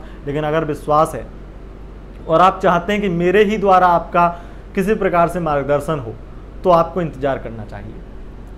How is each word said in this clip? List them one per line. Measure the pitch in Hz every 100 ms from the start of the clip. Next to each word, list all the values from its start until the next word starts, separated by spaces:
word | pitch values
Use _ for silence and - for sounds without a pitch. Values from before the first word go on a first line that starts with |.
| - - 143
लेकिन | 143
अगर | 151 160
विश्वास | 151 143 - 151 160
है | 127 107 - - - - - - - - - -
और | 160
आप | 185 185
चाहते | 185 175 180
हैं | 208
कि | 208
मेरे | 170 175 190
ही | 202 214
द्वारा | 196 185 180
आपका | 170 - 175 175 - - - -
किसी | 196 190
प्रकार | 220 190 170 170
से | 180
मार्गदर्शन | 160 143 135 147 143 156
हो, | 113 110 - - - -
तो | 190
आपको | 170 165 185
इंतज़ार | 160 131 139 131
करना | 117 113
चाहिए, | 104 104 104 - - - - - -